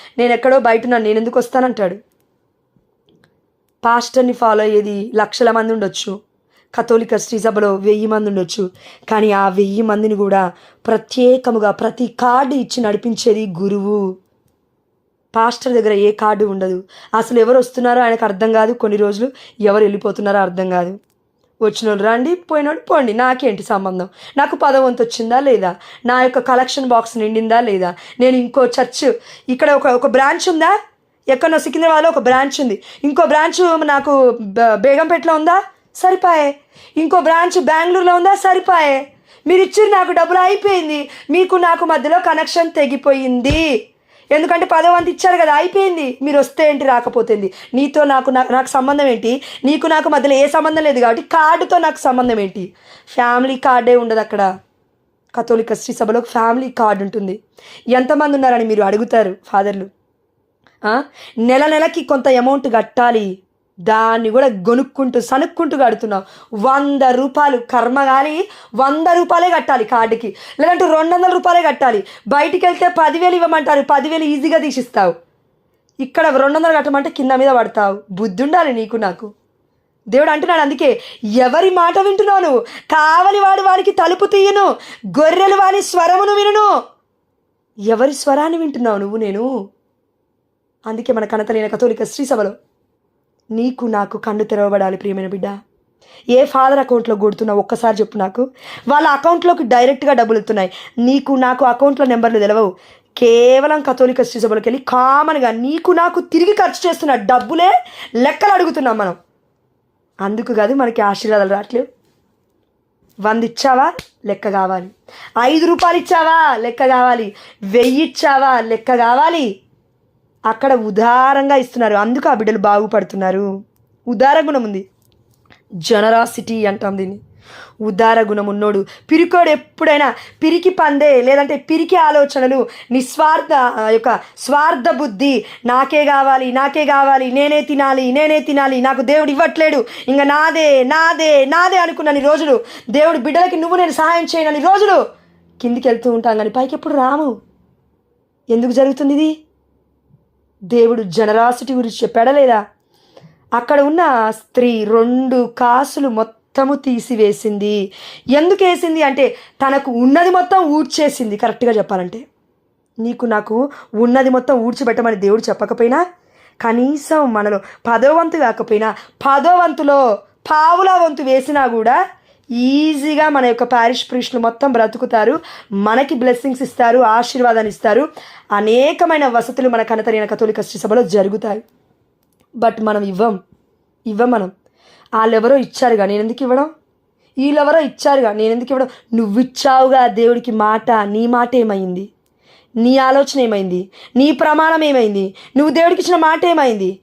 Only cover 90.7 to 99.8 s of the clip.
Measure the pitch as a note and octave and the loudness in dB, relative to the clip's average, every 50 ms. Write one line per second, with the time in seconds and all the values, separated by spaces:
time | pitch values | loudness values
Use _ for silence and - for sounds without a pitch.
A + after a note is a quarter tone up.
90.7 | _ _ - A3 A3 A3 A#3 - B3 C4+ C#4 - A#3+ G#3+ G#3+ G#3+ A3+ A3 G#3+ G#3+ | _ _ -12 -10 -10 -6 -4 -2 -2 -2 -2 -4 -4 -4 -4 -2 -2 -4 -4 -4
91.7 | A3 G#3 B3 A#3+ A3 - A3 G#3 - - C#4 C4 C4+ A3 G#3 G3 - - _ _ | -2 0 0 0 0 -2 -6 -8 -8 -8 -4 -2 -2 -2 -2 -4 -6 -10 _ _
92.7 | _ _ _ _ _ _ _ _ _ _ _ _ _ _ _ - A3 A3+ A#3 B3+ | _ _ _ _ _ _ _ _ _ _ _ _ _ _ _ -8 -6 -4 -4 -4
93.7 | B3 - B3 A#3 G#3+ G#3 G3+ F#3+ - G#3 - A3+ G#3 G#3+ G#3+ G#3+ A3 G#3 G3+ G3+ | -4 -6 -6 -4 -4 -4 -4 -6 -8 -10 -8 -6 -4 -4 -4 -4 -2 -2 0 0
94.7 | G3+ G3 G3 F#3+ F#3 F#3 - G3+ F#3+ G3 F#3+ F#3+ F#3+ G3 F#3 G3 G3+ G3+ - _ | 0 0 -2 -2 -4 -6 -8 -8 -8 -8 -8 -8 -8 -8 -8 -10 -10 -12 -18 _
95.7 | _ _ _ _ _ _ _ _ _ - _ - A#3+ B3+ C#4+ C#4+ C#4+ C4 C4 C4 | _ _ _ _ _ _ _ _ _ -12 _ 2 2 4 4 4 2 2 2 4
96.7 | C#4 C#4 C4 C4 B3 A#3 A3+ - G#3+ G3+ G3+ G#3 G3+ - A3 A3 G3+ G3+ G3+ - | 2 2 0 0 0 -2 0 -2 -2 0 0 -2 -2 -2 -4 -2 -2 -2 -2 -2
97.7 | A#3+ A3+ - A3+ A3 G3 G#3+ G#3+ - G#3+ F#3+ F#3+ G3 - B3 C4+ - _ - - | -4 -2 0 0 0 0 -4 -4 -4 -6 -6 -4 -4 -4 -6 -6 -8 _ -20 -20
98.7 | - - - - C#4 D4 D#4+ D#4 C#4+ C4 - E4 F4 E4+ E4+ F4 E4+ E4+ D#4 A3 | -20 -10 -4 0 0 2 2 2 2 2 2 0 0 2 2 0 0 0 0 2
99.7 | B3+ A#3+ | 2 4